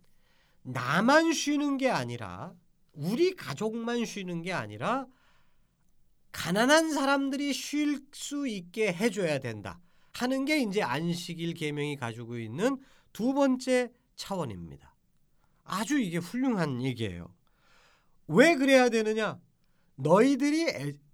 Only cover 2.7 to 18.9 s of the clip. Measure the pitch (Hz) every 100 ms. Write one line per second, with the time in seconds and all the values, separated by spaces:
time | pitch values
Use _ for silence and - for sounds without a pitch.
2.7 | _ _ - 156 247 359 370 131 139 220
3.7 | 233 233 240 226 208 185 170 170 170 107
4.7 | 104 156 262 254 _ _ _ _ _ _
5.7 | _ _ _ _ _ _ - 165 190 247
6.7 | 311 320 294 269 277 277 277 285 262 -
7.7 | 294 294 285 - - - 285 277 202 175
8.7 | 220 214 175 226 196 170 143 120 107 98
9.7 | 87 - _ _ - 247 269 277 302 226
10.7 | 196 139 135 170 170 175 170 170 165 151
11.7 | 147 147 143 117 113 113 120 113 123 240
12.7 | 269 - - _ - 233 277 277 254 262
13.7 | 254 240 - _ - - 190 135 92 85
14.7 | 71 - _ _ _ _ _ _ _ -
15.7 | 190 220 294 196 170 175 240 269 214 156
16.7 | 123 131 113 110 87 85 - _ _ _
17.7 | _ _ _ _ _ - 170 311 302 277
18.7 | 269 247